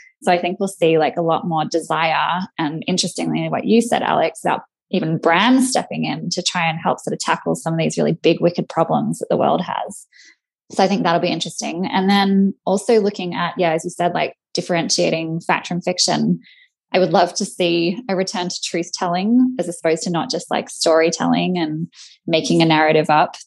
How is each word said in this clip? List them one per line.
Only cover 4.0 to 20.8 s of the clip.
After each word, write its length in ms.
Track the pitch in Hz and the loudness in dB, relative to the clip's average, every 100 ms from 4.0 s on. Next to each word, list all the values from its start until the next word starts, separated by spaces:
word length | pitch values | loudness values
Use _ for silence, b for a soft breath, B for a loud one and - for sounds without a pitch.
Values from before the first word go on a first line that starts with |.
Alex, 420 | - - 165 - | 0 0 0 -2
about 180 | 175 - - _ _ | -2 -4 -6 _ _
even 280 | 185 160 160 | -2 -2 0
brands 500 | 170 170 226 262 262 | 2 4 6 4 4
stepping 360 | 185 - 156 | 0 -4 -4
in 260 | 156 156 165 | -4 -4 -6
to 120 | 180 | -4
try 240 | 170 180 165 | -4 -2 -2
and 100 | 165 | -2
help 220 | 180 - | -2 -4
sort 140 | - | -4
of 40 | 160 | -6
tackle 380 | - 165 165 160 | -2 -2 -2 -4
some 180 | 165 | -2
of 40 | 165 | -2
these 200 | 156 - | -2 0
really 140 | 151 | 0
big, 280 | 165 160 165 | 2 2 2
wicked 280 | 170 170 - | 0 0 -4
problems 500 | - 165 151 143 170 | -2 0 0 -2 -4
that 100 | - | -2
the 80 | - | 0
world 240 | - 165 | 2 0
has. 460 | 175 - - - - b b b _ _ - | -2 -6 -8 -12 -20 b b b _ _ -6
So 140 | - | 2
I 20 | 190 | 2
think 160 | 196 | 4
that'll 160 | 170 170 | 2 0
be 100 | 170 | 0
interesting. 580 | 165 175 - - 165 190 | -4 -6 -8 -8 -6 -2
And 240 | 190 190 | 0 2
then 420 | 202 196 196 196 - - | 2 4 4 2 0 -2
also 340 | 196 - 226 | -2 2 2
looking 340 | 202 202 180 | 2 -4 -8
at, 200 | 170 175 - | -6 -6 0
yeah, 160 | 170 | 0
as 120 | 165 | 0
you 60 | 180 | -4
said, 220 | - 175 | -2 -2
like, 240 | 175 156 - _ | 0 -4 -8 _
differentiating 880 | - 170 170 - - 170 160 160 165 | -6 -2 -2 0 0 0 0 -4 -6
fact 260 | - 151 - | -2 -2 -2
from 140 | 175 | -6
fiction. 600 | 180 180 - 151 151 175 b b b _ _ | -4 -2 0 0 0 -2 b b b _ _
I 60 | 185 | 0
would 120 | 180 | 2
love 220 | 196 262 - | 4 2 0
to 100 | 202 | -6
see 560 | - 175 170 170 208 - | -2 0 2 0 -2 -4
a 80 | |
return 360 | 185 190 190 180 | -4 -2 -4 -6
to 100 | - | -6
truth 280 | - 170 170 | -6 -6 -6
telling 640 | - 180 175 208 247 254 254 | -4 -2 0 2 4 4 0
as 80 | 170 | -6
opposed 360 | 262 165 165 | -2 0 0
to 80 | 185 | 0
not 180 | 165 - | -2 -2
just, 200 | 170 - | -6 -2
like, 180 | 147 - | -4 -4
storytelling 880 | - | -2